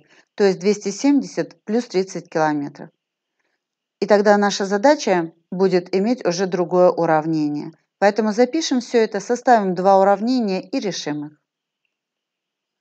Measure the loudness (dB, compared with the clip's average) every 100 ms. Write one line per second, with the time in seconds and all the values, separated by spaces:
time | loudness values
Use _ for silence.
0 | _ _ _ 0 0 2 0 -2 -4 -2
1 | 2 2 0 -6 -8 -8 -6 -4 -2 -4
2 | -4 -8 -8 -2 0 -2 -6 -12 -20 _
3 | _ _ _ _ _ _ _ _ _ _
4 | 2 2 4 4 2 -2 -4 0 2 2
5 | 2 -2 -2 -10 _ -2 0 0 0 -2
6 | -2 -2 -2 -2 -4 -2 -2 4 4 2
7 | 0 0 0 -2 -2 -4 -10 -16 _ _
8 | 0 0 -2 0 0 0 -2 -4 0 0
9 | 0 -2 -4 -4 2 2 2 0 4 4
10 | 4 2 0 -2 -2 -4 -4 -6 -6 -6
11 | -8 -8 -10 -16 _ _ _ _ _ _
12 | _ _ _ _ _ _ _ _